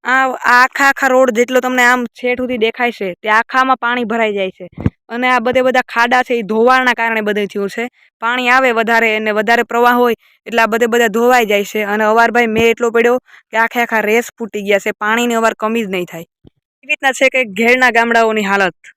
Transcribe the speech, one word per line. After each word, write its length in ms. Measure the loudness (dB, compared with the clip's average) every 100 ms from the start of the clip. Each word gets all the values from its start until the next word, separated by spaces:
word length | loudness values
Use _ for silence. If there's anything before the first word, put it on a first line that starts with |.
આ, 100 | -2
આ 460 | 0 0 -2 0 2
આખા 280 | 2 2 0
આખા 180 | 0 2 2
રોડ 200 | 2 2
જેટલો 220 | 0 0 0
તમને 180 | 2 2
આમ 160 | 2 -2 -6
છેટ 180 | -6 -4
સુધી 260 | -4 -2 -4
દેખાય 320 | -2 -6 -4
છે, 100 | -10 -8
તે 60 | 0 0
આખામાં 420 | 2 0 0 0
પાણી 280 | -2 -4 -4
ભરાઈ 260 | -2 -2 -2
જાય 200 | -6 -8
છે. 100 | -20 -4 -4 _ _ -4
અને 120 | 0
આ 120 | 0 2
બધે 160 | 0 2
બધા 220 | 0 -2
ખાડા 300 | -2 2 2 0
છે 80 | -4
એ 40 | -2
ધોવાણના 480 | 0 4 4 2 0
કારણે 220 | -2 -2 -2
બધે 140 | -4 -4
થયું 200 | -6 -8
છે. 120 | -8 -10 _ _ _
પાણી 300 | -4 -2 2
આવે 160 | 2 2 0
વધારે 320 | 2 2 2 -2
અને 160 | -2 -2
વધારે 240 | 0 0 0
પ્રવાહ 240 | 2 2 4
હોય 180 | 0 -2 _ _ -6
એટલે 140 | 0
આ 80 | 0
બધે 140 | 2 0
બધા 180 | 2 0 2
ધોવાઈ 320 | 2 2 2
જાય 160 | -2 -2
છે. 100 | -6 -4
અને 100 | -2
અવાર 260 | 2 2 2
ભાઈ 200 | 2 0 2
મેં 140 | 0
એટલો 200 | 2 0 2
પડ્યો 220 | 2 0 _ -20 _
કે 60 | -2
આખે 180 | -2 0
આખા 200 | -2 -2 0
રેસ 240 | 0 -2 _
ફૂટી 260 | -10 -8 -2
ગયા 140 | -2 -2
છે, 100 | -6
પાણીની 360 | -2 -2 0 0
અવાર 120 | -2 -2
કમી 240 | -4 -4 -4
જ 80 | -6
નહીં 140 | -8
થાય. 160 | -12 -18 _ _ _ _ _
એ 60 | -10
રીતના 260 | -4 -4 0
છે 100 | 0
કે 120 | 0 -4 -2
ઘેરના 320 | 0 2 2 2
ગામડાઓની 500 | 2 2 2 0 -2
હાલત. 300 | 0 0 -2 -20